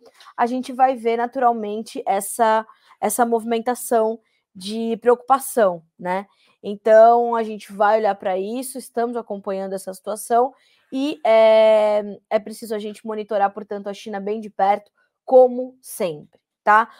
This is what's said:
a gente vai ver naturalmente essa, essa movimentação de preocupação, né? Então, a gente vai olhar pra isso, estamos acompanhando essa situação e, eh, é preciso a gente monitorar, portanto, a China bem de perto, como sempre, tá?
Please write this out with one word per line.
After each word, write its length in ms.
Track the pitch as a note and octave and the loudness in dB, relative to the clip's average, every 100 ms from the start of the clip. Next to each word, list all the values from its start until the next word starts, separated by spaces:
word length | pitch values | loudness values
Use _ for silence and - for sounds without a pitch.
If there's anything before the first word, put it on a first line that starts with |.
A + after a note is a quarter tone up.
| _ _ - - | _ _ -16 -6
a 80 | A#3 | -4
gente 260 | B3+ B3+ | -4 -8
vai 240 | B3 C4 B3+ | 0 0 0
ver 220 | A3+ A#3 | -4 -2
naturalmente 880 | A#3+ C4+ A#3+ A#3 G#3 G#3+ A3 C4 - | -4 0 0 0 -6 -8 -10 -10 -4
essa, 600 | G3 - - A3+ A3 A3 _ _ _ | -4 -4 -2 0 0 -4 _ _ _
essa 240 | G#3 A3+ A#3 | -6 0 0
movimentação 920 | A#3 A3+ A#3 B3 A#3+ - A#3 A3 A3+ _ _ _ | 0 -2 -4 -4 -6 -2 0 0 -4 _ _ _
de 420 | F#3+ F#3+ A3 A3+ A3 | -16 -10 -6 -4 -2
preocupação, 840 | A#3 A#3+ - C4 - - G3 E3+ _ _ | 0 0 2 0 0 0 0 0 _ _
né? 300 | F3+ F#3+ G3+ _ _ _ | -6 -6 -6 _ _ _
Então, 760 | G3 G#3 A3+ A3 A3+ A#3+ A#3+ A#3 | -12 -4 6 8 8 6 2 -2
a 60 | |
gente 320 | A3 G#3+ - | -4 -10 -14
vai 240 | G3 G#3 A3 | -2 0 2
olhar 160 | G#3+ | 0
pra 240 | G3 G3+ F#3 | -2 -4 -4
isso, 400 | G3 B3 C4 C4 | -4 -8 -10 -14
estamos 400 | - A#3 A#3+ A#3 | -10 -6 -6 -6
acompanhando 560 | - G3+ G3+ F#3+ F#3+ | -10 -10 -8 -8 -8
essa 180 | F#3+ F#3+ | -10 -10
situação 640 | F#3+ G3+ G#3+ - A#3+ C4 - _ _ _ | -12 -12 -12 0 0 0 -4 _ _ _
e, 280 | C4 C#4+ D#4 - | -6 -6 -2 2
eh, 920 | A3 A3 A3 A3 G#3+ G#3+ G#3 G#3 G3 _ | 6 6 8 6 6 2 0 -4 -12 _
é 80 | A3 | -4
preciso 380 | G#3+ A3 A3+ G#3+ | -4 -14 -8 -8
a 40 | |
gente 280 | G#3+ G#3 A3 | -8 -12 -10
monitorar, 440 | G#3+ G#3 G#3 G3 | -10 -4 -4 -4
portanto, 360 | G3+ G#3 G#3 G3+ | -6 -12 -10 -10
a 60 | |
China 260 | G3+ A3+ G3+ | -12 -12 -10
bem 200 | G3 A3 | -8 -8
de 120 | G#3 | -8
perto, 400 | - G3 G#3 _ _ _ _ | -2 0 0 _ _ _ _
como 540 | - B3+ B3+ B3 B3+ _ | 4 6 6 2 -10 _
sempre, 640 | - - F#3 D3+ - _ _ _ | -20 -8 -6 -6 -18 _ _ _
tá? 260 | - G#3 A3+ | 2 2 2